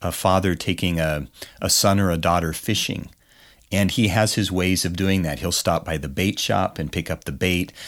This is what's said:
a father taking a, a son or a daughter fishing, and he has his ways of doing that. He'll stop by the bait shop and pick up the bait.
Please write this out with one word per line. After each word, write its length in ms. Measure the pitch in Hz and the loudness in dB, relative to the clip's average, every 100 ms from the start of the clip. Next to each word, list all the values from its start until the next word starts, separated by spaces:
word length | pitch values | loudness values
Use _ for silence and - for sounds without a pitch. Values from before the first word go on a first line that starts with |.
a 100 | 87 | -8
father 420 | - 98 92 95 | 0 2 4 2
taking 460 | 82 - 87 90 85 | 0 -2 -2 -2 0
a, 280 | 78 76 65 - - - | -2 -2 -6 -14 -20 -8
a 80 | 95 | -2
son 280 | - 104 101 | 2 4 4
or 140 | 95 | 2
a 60 | 82 | 2
daughter 340 | 85 87 82 | 2 2 0
fishing, 580 | 80 - 107 - - - - _ _ - _ _ | -4 -4 -2 -4 -6 -10 -18 _ _ -20 _ _
and 180 | 98 98 | 0 2
he 200 | - 104 | 2 2
has 240 | 98 107 | 4 2
his 180 | - 98 | 2 0
ways 320 | 92 92 92 | 0 2 2
of 140 | 87 87 | 0 0
doing 240 | 95 95 | 2 2
that. 180 | 82 80 | 0 -2
He'll 140 | 87 | -4
stop 320 | - 92 80 - | -2 0 0 -2
by 100 | 78 | -6
the 140 | 69 | -4
bait 280 | 67 95 - | -2 -2 0
shop 380 | - 101 95 - | -2 0 -2 -4
and 140 | 76 | -6
pick 180 | 82 80 | -4 -6
up 140 | 80 | -6
the 80 | 85 | -8
bait. 400 | 67 92 90 - - | -4 0 0 -2 -8